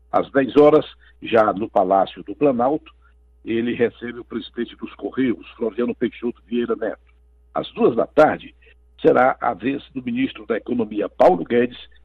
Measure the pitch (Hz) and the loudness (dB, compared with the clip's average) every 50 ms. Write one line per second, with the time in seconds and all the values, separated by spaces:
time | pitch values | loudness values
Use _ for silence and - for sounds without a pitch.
0 | _ _ - 95 87 - - 135 135 117 104 135 147 151 147 151 - - - _ | _ _ -2 -2 -2 0 0 -2 0 2 4 6 6 6 6 4 2 -2 -8 _
1 | _ _ _ _ - - 107 113 107 104 95 95 113 - - 101 95 92 95 95 | _ _ _ _ -6 0 2 2 2 2 0 -2 -6 -2 0 0 2 4 2 2
2 | 92 - - 95 87 - - - 147 147 131 117 120 135 156 151 - - - _ | 2 0 -4 -10 -16 -16 -6 -2 0 0 2 0 0 -2 -2 -4 -6 -12 -20 _
3 | _ _ _ _ _ _ _ _ - - 110 113 117 123 - - 120 113 - - | _ _ _ _ _ _ _ _ -8 -6 -4 -2 -2 -4 -2 -2 -2 -2 -2 -6
4 | 117 120 117 120 113 - - 120 - - - - 120 117 - - - - - - | -14 -14 -14 -14 -14 -12 -10 -10 -10 -10 -10 -10 -10 -10 -10 -14 -16 -16 -14 -12
5 | - 101 - 127 135 127 101 - - - - - 117 113 101 - 120 120 110 - | -12 -8 -4 -2 -2 -2 -2 -4 -8 -18 -12 -8 -8 -6 -4 -4 -4 -4 -4 -4
6 | 123 110 - - - 120 - _ _ _ 113 120 120 117 110 107 113 104 - - | -6 -6 -6 -6 -8 -8 -8 _ _ _ -4 -4 -2 -2 -4 -4 -4 -6 -8 -10
7 | _ _ _ _ _ _ _ _ _ _ - - 147 - - - 240 240 - 220 | _ _ _ _ _ _ _ _ _ _ -8 -8 -8 -8 -2 0 0 2 2 0
8 | - - _ - 156 139 95 85 - - - _ _ - _ _ _ _ _ - | -2 0 _ 4 4 4 2 -2 -8 -16 -20 _ _ -20 _ _ _ _ _ -2
9 | - - 139 123 123 131 - - 127 120 117 87 - 131 139 143 - - - 131 | 2 2 4 4 4 2 0 0 -4 -4 -4 -4 -4 -6 -6 -6 -8 -12 -14 -10
10 | 127 123 117 123 135 131 - - 110 - 113 104 - - 123 123 113 104 107 104 | -8 -6 -4 -4 -4 -4 -6 -8 -8 -6 -6 -6 -4 -4 -4 -4 -4 -4 -4 -6
11 | 101 90 - - 127 160 180 170 156 - 120 120 123 123 123 - - - - - | -6 -6 0 2 4 4 4 2 -2 0 0 0 0 0 -4 -10 -20 -20 -20 -20
12 | - | -20